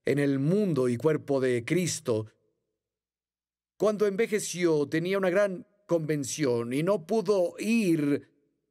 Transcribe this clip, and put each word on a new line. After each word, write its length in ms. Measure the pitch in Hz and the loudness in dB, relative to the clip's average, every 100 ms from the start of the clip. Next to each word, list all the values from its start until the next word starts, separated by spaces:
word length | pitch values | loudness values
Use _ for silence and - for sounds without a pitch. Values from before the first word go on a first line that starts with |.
| - | -2
en 120 | 139 | 0
el 220 | 143 135 | 2 0
mundo 500 | 143 196 202 139 127 | 2 2 2 0 0
y 80 | 117 | 0
cuerpo 420 | 156 151 - 139 | 0 0 -2 0
de 240 | 131 120 | 0 0
Cristo, 600 | 117 165 170 - - 110 110 _ _ _ _ _ _ _ _ _ _ _ _ _ _ - | -2 -2 -2 -4 -2 -4 -4 _ _ _ _ _ _ _ _ _ _ _ _ _ _ -2
cuando 300 | 208 208 208 | 0 2 0
envejeció 840 | 190 226 202 160 170 170 156 143 | 0 -2 -2 -4 0 2 2 0
tenía 300 | 160 175 196 | -2 0 0
una 100 | 185 | 2
gran 380 | 185 202 180 - _ - | 2 0 -2 -12 _ -2
convención 800 | 170 156 151 127 - 139 120 117 | -2 0 -4 -4 -2 0 0 -2
y 80 | 135 | -2
no 240 | 170 208 160 | 0 0 0
pudo 480 | 220 185 202 170 - | -2 2 0 0 -2
ir 680 | 208 233 190 160 143 143 - _ _ _ _ | 0 2 2 2 2 -2 -4 _ _ _ _